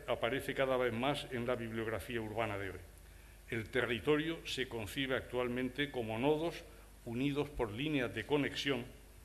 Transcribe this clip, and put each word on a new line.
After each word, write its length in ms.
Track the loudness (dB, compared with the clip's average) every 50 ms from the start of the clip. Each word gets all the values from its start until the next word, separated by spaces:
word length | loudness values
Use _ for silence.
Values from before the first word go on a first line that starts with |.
| -2 0
aparece 460 | 0 2 2 2 2 0 0 0 2
cada 240 | 2 4 4 4 4
vez 160 | 4 4 2
más 340 | 2 2 2 2 0 -2 -4
en 140 | -2 -2 0
la 100 | 0 0
bibliografía 680 | 0 -2 -2 -2 -2 -2 0 -2 -2 -2 -2 -2 -2
urbana 360 | -2 -2 0 0 0 0 0 -2
de 120 | -4 -4
hoy. 100 | -6 -8 -10 -14 -18 -18 -18 -18 -18 -18 -20 -20 -20 -18 -10 -4
El 200 | -4 -4 -2 0
territorio 680 | 2 2 2 2 2 2 4 4 4 4 4 2 -2 -4 -4
se 240 | -4 -2 -2 -2 -2
concibe 480 | -2 -4 -4 -4 -2 -2 0 2 2 0
actualmente 720 | 0 0 0 0 2 2 2 0 0 0 0 0 -2 0
como 260 | 0 -2 -2 0 0 4
nodos 460 | 4 4 4 4 2 0 -2 -4 -10 -14 -16 -16 -18 -18 -18 -12 -8
unidos 420 | -4 -2 0 2 2 2 2 0 0
por 240 | 0 0 0 0
líneas 420 | 0 -2 0 2 2 2 2 2 0
de 120 | -2 0
conexión, 580 | 2 4 4 4 4 0 0 0 2 2 0 0 -6 -10 -14 -18 -18 -20 -18